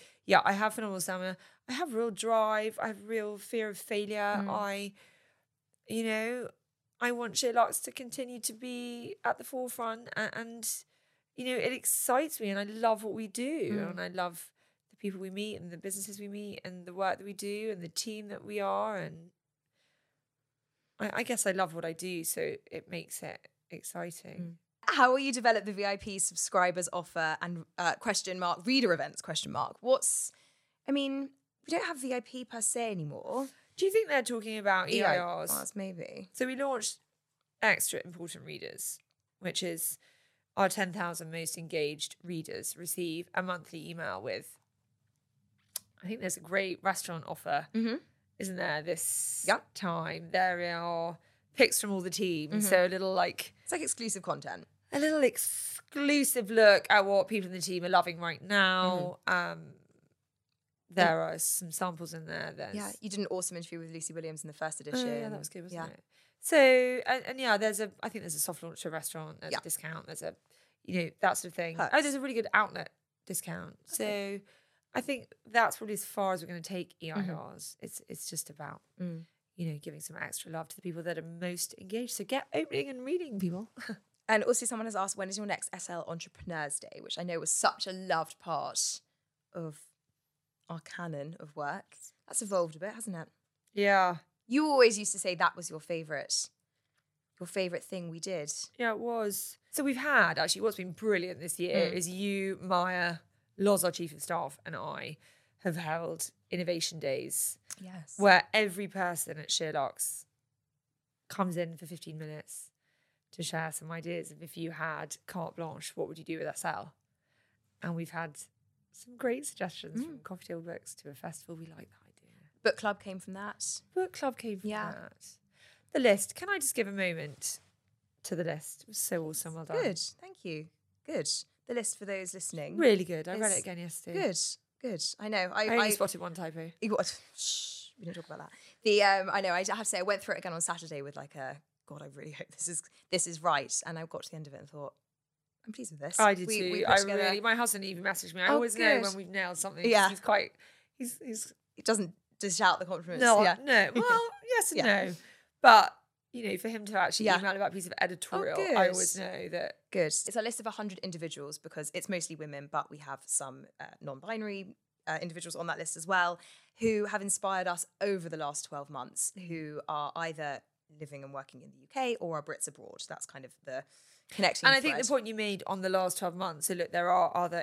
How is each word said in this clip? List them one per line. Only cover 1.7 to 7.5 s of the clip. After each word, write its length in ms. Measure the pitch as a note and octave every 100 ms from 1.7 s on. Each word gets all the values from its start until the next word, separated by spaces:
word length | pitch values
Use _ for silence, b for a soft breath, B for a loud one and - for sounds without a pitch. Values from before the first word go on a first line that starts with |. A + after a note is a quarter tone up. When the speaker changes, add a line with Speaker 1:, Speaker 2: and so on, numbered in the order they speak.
Speaker 1:
have 200 | B3+ E4+ A3+
real 160 | A#3
drive. 640 | G3 A3 A3+ A3 G#3+ A3 A3
I 80 | A3+
have 200 | G3+ G#3
real 300 | A3+ G#3 G#3
fear 320 | - A#3 G#3+
of 80 | G#3
failure. 560 | - G#3 G#3 G#3+ G3+ G#3
Speaker 2:
Mm. 100 | G3+
Speaker 1:
I, 440 | G#3+ G3+ G3 G3+ G3+ b b b b b _ _ _ -
you 160 | A3
know, 460 | A3+ G#3+ A3+ B3 A#3 - _ _ _ -
I 120 | A#3+
want 260 | A#3+ A#3 F3
Sheer 160 | B3